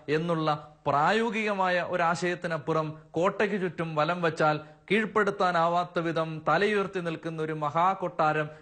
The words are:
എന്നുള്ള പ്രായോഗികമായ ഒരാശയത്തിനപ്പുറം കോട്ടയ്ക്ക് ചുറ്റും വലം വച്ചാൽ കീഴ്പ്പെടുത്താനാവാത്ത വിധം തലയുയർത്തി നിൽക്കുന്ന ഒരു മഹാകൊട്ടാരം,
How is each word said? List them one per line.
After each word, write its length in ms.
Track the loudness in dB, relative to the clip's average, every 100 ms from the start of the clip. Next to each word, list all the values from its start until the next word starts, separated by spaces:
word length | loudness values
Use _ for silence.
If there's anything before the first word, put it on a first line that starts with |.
| -2
എന്നുള്ള 680 | -2 0 0 0 -2 -6 -6 0
പ്രായോഗികമായ 1000 | 2 4 2 0 -2 -2 0 2 0 0
ഒരാശയത്തിനപ്പുറം 1120 | 0 2 2 -2 -2 -4 -4 -2 -2 -2 -8 -6
കോട്ടയ്ക്ക് 500 | 0 0 2 0 0
ചുറ്റും 340 | -4 -4 -4
വലം 280 | 0 0 0
വച്ചാൽ 380 | -2 2 2 2 -6 -14 -2
കീഴ്പ്പെടുത്താനാവാത്ത 1080 | 0 2 0 0 2 2 2 2 2 0 -2
വിധം 440 | -2 -2 -2 -2 2
തലയുയർത്തി 520 | 2 4 0 -2 -4
നിൽക്കുന്ന 420 | -6 -6 -8 -6
ഒരു 100 | -6
മഹാകൊട്ടാരം, 960 | -4 -2 2 2 0 -4 0 2 2 -2 -8